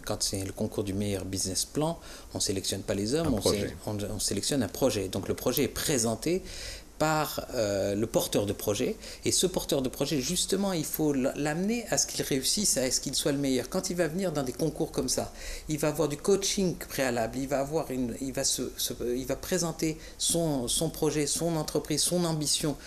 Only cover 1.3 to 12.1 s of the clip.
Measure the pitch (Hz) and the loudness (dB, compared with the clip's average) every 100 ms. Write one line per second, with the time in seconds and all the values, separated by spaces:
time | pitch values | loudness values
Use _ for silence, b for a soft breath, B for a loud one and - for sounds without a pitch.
1.3 | 98 95 87 - - 151 170 B B B | -4 -2 -2 -2 0 0 -2 B B B
2.3 | 98 - 95 - 98 - 98 104 147 165 | -4 -2 -2 -2 -4 -2 -2 0 2 2
3.3 | 117 98 101 101 - - 104 101 104 - | 4 4 2 0 -4 -6 -4 -4 -2 -2
4.3 | 101 - 147 104 - 135 107 95 98 92 | 0 0 2 0 2 2 2 -2 -2 -2
5.3 | 98 - 123 123 - - 143 113 110 156 | -2 0 2 0 0 0 2 2 0 0
6.3 | 185 - B B B B - 156 156 147 | 0 -2 B B B B 2 4 4 2
7.3 | - - 127 104 101 98 101 110 - - | -2 -4 0 2 2 2 2 2 2 2
8.3 | 135 101 101 - 101 131 220 B B 123 | 2 0 0 0 0 0 -2 B B 0
9.3 | - 185 180 - 151 127 - 139 156 127 | 2 2 0 0 0 0 0 0 0 0
10.3 | 180 - 196 196 180 143 - 156 139 127 | 0 0 2 2 0 -2 0 2 4 2
11.3 | - 147 156 190 240 226 143 - | 2 0 0 0 0 0 0 0